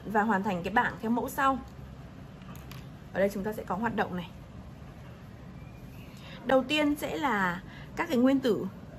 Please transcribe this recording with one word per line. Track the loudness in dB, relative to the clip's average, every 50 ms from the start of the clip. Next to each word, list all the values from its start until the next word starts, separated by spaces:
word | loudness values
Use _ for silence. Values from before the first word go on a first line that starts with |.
| -6
và | 0 2 4
hoàn | 4 6 4 4
thành | 2 2 0 0
cái | 0 2
bảng | 2 4 4 2 0 -2
theo | 0 2
mẫu | 2 2 0 -2
sau. | 0 2 4 4 4 2 -2 -8 -12 -14 -14 -14 -14 -14 -14 -14 -14 -14 -16 -16 -16 -16 -14 -12 -12 -12 -12 -12 -12 -12 -12 -14 -14 -14 -12 -4
Ở | 0 2
đây | 2 2 2
chúng | 0 -2
ta | -2
sẽ | -4 -4 -4
có | -4 -2
hoạt | 0 0 0 2
động | 0 0 0 -2
này. | -6 -6 -6 -10 -14 -14 -14 -14 -14 -14 -14 -14 -14 -16 -16 -14 -16 -14 -14 -14 -16 -16 -16 -16 -14 -14 -14 -14 -14 -14 -14 -14 -14 -14 -14 -14 -14 -14 -14 -14 -14 -14 -12 -12 -4 2
Đầu | 6 6 6 6 6
tiên | 4 4 6 4 4
sẽ | 2 0 -2 -2
là | 0 2 2 4 4 4 2 2 0 -6 -10 -12 -12 -12 -8 -4
các | -4 0 2
cái | 6 8
nguyên | 8 8 8 6
tử. | 6 4 4 4 0 -4 -6 -10 -14 -14 -14